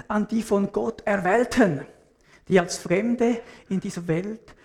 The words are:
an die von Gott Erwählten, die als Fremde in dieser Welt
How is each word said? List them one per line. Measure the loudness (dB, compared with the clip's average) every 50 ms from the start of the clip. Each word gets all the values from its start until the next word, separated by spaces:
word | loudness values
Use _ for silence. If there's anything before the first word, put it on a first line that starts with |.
| -8 -4
an | -2 -2 -2
die | 0 -2 -4
von | -2 0 0 0 0 0
Gott | -2 -2 -4 -4 -6 -6 -2
Erwählten, | -2 -2 0 2 2 4 4 2 2 4 4 4 4 4 -2 -6 -12 -20 _ _ _ _ _ _ _ -20 -14 _ 2
die | 2 2
als | 2 2 -6 -8
Fremde | -2 0 0 0 2 0 0 2 2 0 0 -2 -6 -16 -20 -18 -8 -6
in | -6 -4
dieser | -4 -6 -10 -8 -4 -2
Welt | -2 -2 -4 -6 -10 -12 -16 -20 -20 _